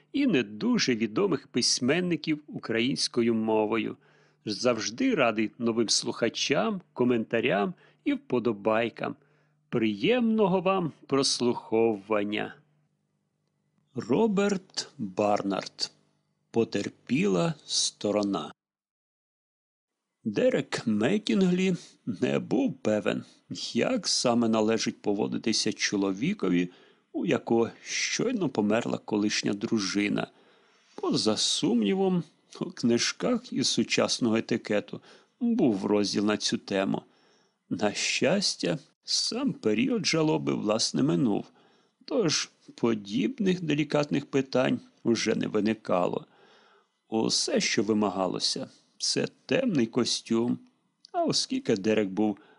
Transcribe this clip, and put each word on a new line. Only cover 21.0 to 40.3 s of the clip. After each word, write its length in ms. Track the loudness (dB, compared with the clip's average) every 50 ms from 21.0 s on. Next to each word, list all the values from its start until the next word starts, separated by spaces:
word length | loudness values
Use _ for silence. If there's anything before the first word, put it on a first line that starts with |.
| 2 2 0 0 0 0 2 2 4 4 2 2 2 0 0 -2 -6 -14 -20 _ _
не 320 | -8 -4 -2 0 0 0 0
був 400 | 0 0 0 0 0 0 -2 -2
певен, 460 | 0 0 0 2 0 -2 -2 -2 -6 -10 -18 _ _ _ -10 -10 -10 -4
як 360 | -2 0 0 0 0 -2 -2 -2
саме 400 | -2 0 0 2 2 2 2 2
належить 540 | 2 2 2 2 2 0 -2 -4 -6 -4
поводитися 680 | -4 -2 0 0 -2 -2 -2 -2 -2 -2 -2 0 0 -2
чоловікові, 1000 | -2 -2 -2 -2 0 0 0 0 -2 -2 -2 -4 -2 -2 0 2 2 2 2 0 -4 -14 -20 -20 _ _ _ _
у 140 | -8 -4 0
якого 440 | 0 0 0 0 2 2 2 2 0 -2 -10
щойно 680 | -12 -8 -4 -4 -4 -2 -2 -2 -2 -2 0 0 -2 0
померла 500 | 0 0 2 2 2 0 0 -2 -4 -4
колишня 540 | -4 -2 0 0 0 0 0 -2 -2 -2
дружина. 720 | -2 -2 -2 -2 -2 -2 -2 -2 -2 -2 0 0 0 -2 -4 -6 -12 _ _ _ _ _ _ _ _ _ _ _ _
Поза 420 | -6 -4 -2 0 0 2 0 0
сумнівом, 840 | 2 0 -2 0 0 0 0 2 2 2 2 2 2 2 2 2 0 -2 -4 _ _ _ _ -10 -10
у 40 | -10
книжках 880 | -10 -6 -2 2 2 2 2 2 -2 -2 -2 -2 0 0 -2 -4 -4
із 160 | -4 -2 0 0
сучасного 680 | 2 0 0 2 2 2 2 0 0 0 2 2 2
етикету 640 | 2 0 0 -4 -4 -2 -2 -2 -2 -2 -4 -12 -14 -16 -20 -20 -20 _ _ _ _
був 460 | -2 0 2 4 4 4 4 2 2
розділ 380 | 2 2 2 2 0 0 0 2
на 120 | 2 0
цю 220 | 0 0 -2 -2 -4
тему. 440 | -4 -2 -2 0 0 0 -2 -4 -6 -12 _ _ _ _ _ _ _ _ _ _ _ _
На 220 | -4 -2 -2 -2
щастя, 840 | -2 -2 -4 -2 0 0 2 2 2 2 0 -2 -4 -2 -2 -2 -2 -4 -6 _ _ _ _
сам 480 | -4 -2 -2 -2 -2 -4 -2 -2 -2
період 540 | -4 -2 0 0 2 2 2 0 0 0 0
жалоби, 480 | 0 0 2 2 2